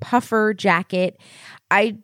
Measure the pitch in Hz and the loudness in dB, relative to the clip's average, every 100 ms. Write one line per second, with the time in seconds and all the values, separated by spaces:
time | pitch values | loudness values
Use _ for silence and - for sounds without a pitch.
0 | - 240 - 220 214 202 202 170 190 185 | -2 -2 0 0 0 0 0 0 -2 -4
1 | 180 - - - - - - 190 226 214 | -4 -6 -20 -20 -20 -18 -2 0 0 -4